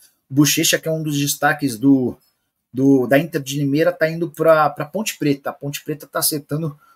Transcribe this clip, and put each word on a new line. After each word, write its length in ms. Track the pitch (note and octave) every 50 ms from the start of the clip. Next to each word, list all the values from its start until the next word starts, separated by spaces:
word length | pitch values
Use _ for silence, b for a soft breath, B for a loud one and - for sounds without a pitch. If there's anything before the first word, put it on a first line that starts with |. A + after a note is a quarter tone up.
| b b b _ _ _
Bochecha, 480 | C3+ C#3 D3+ C#3 - D3+ E3 - - D#3+
que 100 | - D#3+
é 40 |
um 100 | D#3+ D#3+
dos 160 | D#3 D3+ D3 C#3+
destaques 600 | C#3+ C#3 - - C#3+ D3 D3+ D3 C#3+ C3 A#2 G#2
do, 380 | B2 C#3 C#3 C3 B2+ A2+ - - _ _ _ _ _ _ _ _ _ _
do, 360 | - A#2+ C3+ C#3 C#3 C3 B2 A2+
da 100 | C#3 -
Inter 240 | E3 D#3+ - D#3
de 160 | C3+ C3 C#3 D3
Limeira, 340 | D3 C#3 C#3 D3+ E3 F3
tá 160 | F3 - D#3+ D#3+
indo 220 | E3 E3+ E3+ D#3
pra, 400 | - - D#3 D#3+ D#3+ D#3 D3+ C#3+
pra 160 | D3 - D3
Ponte 320 | D3 - G3 A3 - - -
Preta. 320 | D3 D3 C#3 C#3+ - B2+
A 40 | -
Ponte 300 | - - C#3+ D3 - -
Preta 220 | - D3+ D3 -
tá 140 | - - E3+
acertando 600 | D3+ - D#3 C#3+ C#3 - C#3+ D#3 E3 D#3 D3 b b b b